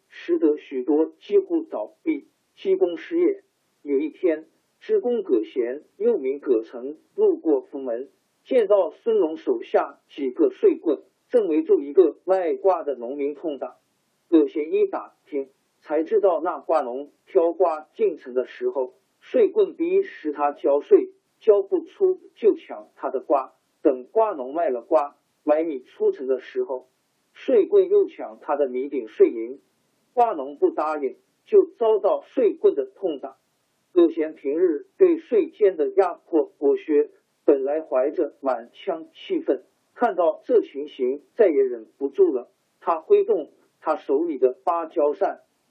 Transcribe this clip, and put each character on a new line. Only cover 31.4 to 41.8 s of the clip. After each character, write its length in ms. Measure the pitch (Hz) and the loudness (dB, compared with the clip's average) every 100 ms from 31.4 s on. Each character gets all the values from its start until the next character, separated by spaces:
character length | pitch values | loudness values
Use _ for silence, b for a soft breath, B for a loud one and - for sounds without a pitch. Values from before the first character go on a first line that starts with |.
| _ | _
就 200 | 214 - | 2 2
遭 320 | _ 220 220 | _ 0 2
到 240 | - 143 | 0 -2
税 320 | - - 214 | -4 0 0
棍 220 | - 202 151 | 2 0 0
的 100 | 131 | -6
痛 340 | _ 175 139 | _ -8 -8
打。 180 | - - _ _ _ _ _ | -14 -18 _ _ _ _ _
葛 180 | 180 165 | 2 2
贤 240 | 165 156 | 2 -6
平 260 | 151 139 156 | -6 -6 0
日 280 | 185 147 - _ | 0 0 -8 _
对 200 | 185 160 | 2 2
税 300 | - 220 160 | 0 0 0
监 280 | - 202 170 | 0 0 2
的 120 | 139 | -2
压 260 | 170 185 165 | 0 -2 -4
迫 360 | _ 160 135 _ | _ -2 -2 _
剥 160 | 143 131 | 0 0
削， 360 | - 147 147 b _ _ - | 0 0 0 b _ _ 2
本 180 | 139 | 2
来 180 | 135 156 | 0 -4
怀 300 | 156 131 143 | -2 -2 -2
着 240 | 151 143 - | -2 -6 -4
满 280 | 135 120 117 | -6 -6 -8
腔 340 | - - 160 160 | -12 -8 -8 -10
气 260 | - - 170 | -20 -6 -6
愤， 240 | - 139 - _ _ | -2 -4 -6 _ _
看 220 | - 240 180 | -2 -2 2
到 260 | 165 - | 0 -2
这 160 | - 233 | 0 0
情 280 | - 135 147 | 0 -10 -12
形， 320 | - 123 143 _ - | -4 -4 -4 _ 2
再 120 | 202 | 2
也 60 | |
忍 320 | 139 131 120 | 4 0 -4